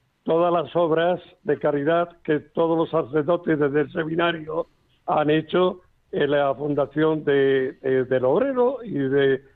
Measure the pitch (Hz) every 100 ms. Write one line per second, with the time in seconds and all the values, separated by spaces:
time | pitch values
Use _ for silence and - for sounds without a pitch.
0 | _ _ - 165 175 170 170 170 170 160
1 | 170 180 - _ - 143 151 143 143 170
2 | 170 - - 151 - - 165 165 160 160
3 | 123 156 143 175 175 156 143 147 135 175
4 | 160 165 175 165 156 160 - _ _ _
5 | - 156 147 156 156 180 185 185 _ _
6 | _ 190 143 143 139 135 147 143 139 151
7 | 156 156 147 139 135 135 131 - 135 131
8 | 127 131 127 170 277 254 247 254 240 139
9 | 135 139 135 131 -